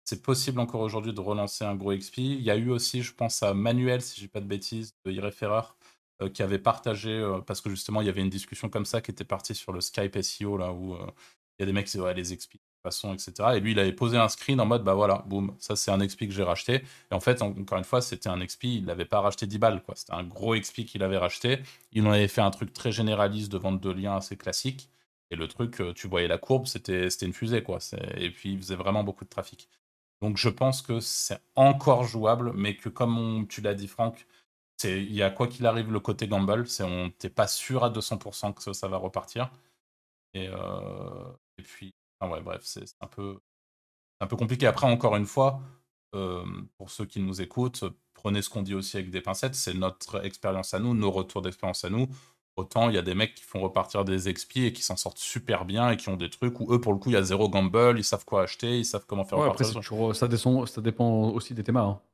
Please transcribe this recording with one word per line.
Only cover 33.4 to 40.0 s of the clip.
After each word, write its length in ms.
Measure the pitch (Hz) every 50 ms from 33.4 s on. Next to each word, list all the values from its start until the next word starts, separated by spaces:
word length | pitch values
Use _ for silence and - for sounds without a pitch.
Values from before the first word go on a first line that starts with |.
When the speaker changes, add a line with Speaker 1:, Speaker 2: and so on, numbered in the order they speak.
| 104
Speaker 1:
tu 160 | 101 - - 107
l'as 120 | 104 101
dit, 140 | 98 101 98
Franck, 380 | - - 117 117 117 - - _ _ _ _ _ _ _ _ _ _
c'est, 260 | - - 101 92 95 98
il 120 | 98 104
y 80 | 104 98
a 80 | 98
quoi 160 | 98 - 123
qu'il 180 | 120 123 - 120
arrive 260 | 117 113 117 110 110
le 100 | 110 104
côté 280 | - - 104 - 113 101
gamble, 400 | 107 98 98 95 104 113 120 120
c'est 160 | - - 98
on, 260 | 90 90 90 90 87 - -
t'es 120 | - 92
pas 160 | - - 107
sûr 360 | - - - - - 131 127 123
à 60 | 120
deux 140 | 107 110 101
cents 160 | - 110 98
pour 160 | - 104 -
cent 180 | - - 104 98
que 100 | - -
ça, 120 | 101 98
ça 140 | - - 95
va 100 | 95 92
repartir. 520 | 95 98 - 113 - - - 117 123 131 - - _ _ _ _ _ _ _ _